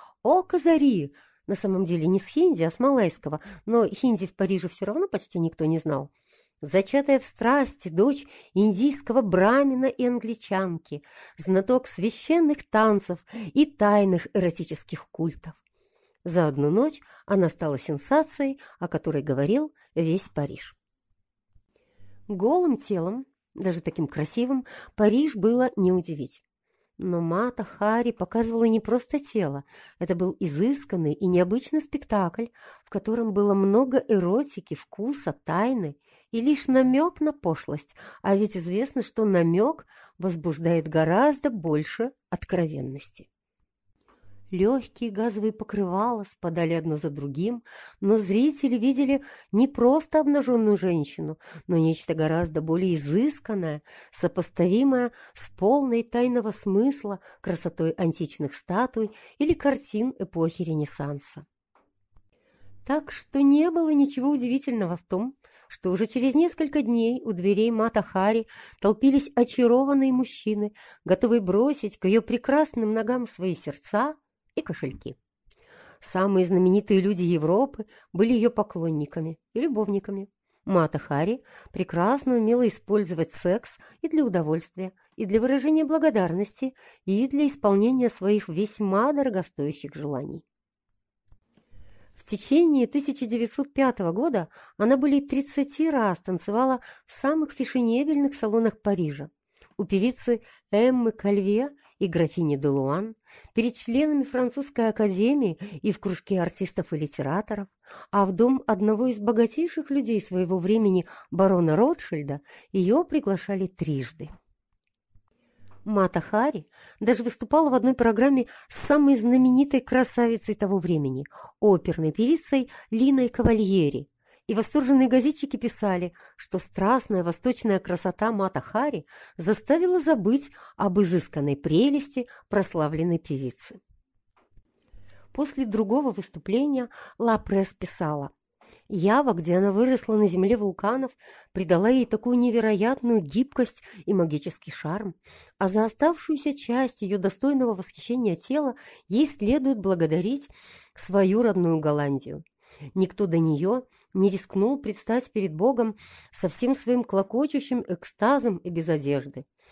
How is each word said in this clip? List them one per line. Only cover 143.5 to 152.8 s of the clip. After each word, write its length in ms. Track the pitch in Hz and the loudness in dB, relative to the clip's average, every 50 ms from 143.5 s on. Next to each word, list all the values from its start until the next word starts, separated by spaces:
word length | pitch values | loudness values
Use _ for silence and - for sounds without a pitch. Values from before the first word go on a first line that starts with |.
| - - 247 - - - - - - 196 - | -2 -2 -2 -2 -4 -10 -18 -20 -20 -8 -4
и 80 | - 202 | 0 0
магический 580 | 185 170 160 151 147 - 175 - - - 156 | 0 0 0 -2 -4 -6 -8 -10 -10 -14 -16
шарм, 440 | - - - 147 170 208 214 190 - _ _ - - - - - _ - | -14 -10 -6 -6 -6 -6 -8 -10 -12 _ _ -20 -20 -20 -20 -18 _ -4
а 100 | 196 185 | -2 0
за 160 | 190 214 220 | 2 2 0
оставшуюся 680 | 214 - - 285 320 339 - - - 311 277 - 302 285 | 0 0 2 2 2 2 0 -4 -4 -4 -2 -2 -4 -6
часть 500 | 285 - - 240 254 269 247 - - 214 | -4 -6 -4 -2 -2 -2 -2 -4 -6 -4
ее 160 | 180 202 196 | -4 -2 -2
достойного 540 | 180 196 - - - 277 285 262 254 233 208 | -2 -2 -2 -2 0 0 2 2 2 0 0
восхищения 640 | 185 185 - - - - - 240 254 240 202 170 | -4 -6 -10 -14 -12 -8 -4 -4 -2 0 0 -2
тела 400 | 170 - - 262 302 294 262 226 - - - - - _ | -2 -4 -4 -2 -2 -2 -2 -6 -8 -14 -20 -20 -20 _
ей 200 | - 185 240 311 | -2 0 2 2
следует 520 | - - - 208 208 262 302 262 269 269 214 | 0 -2 -2 0 0 2 2 2 0 0 0
благодарить 720 | 180 190 185 170 165 156 160 175 170 220 277 277 285 - - - - - - - - _ _ | 0 0 0 2 2 2 2 0 0 -2 -4 -6 -8 -12 -18 -20 -20 -20 -20 -20 -20 _ _
свою 480 | - - - 185 196 190 185 196 226 | -14 -6 0 2 4 4 4 4 4
родную 380 | 247 220 185 185 175 165 165 156 | 2 2 2 2 2 2 2 2
Голландию. 640 | 151 151 147 147 147 143 139 131 - 135 147 147 156 _ _ _ _ - - - | 2 0 0 0 0 0 -2 -4 -4 -8 -12 -14 -16 _ _ _ _ -20 -20 -20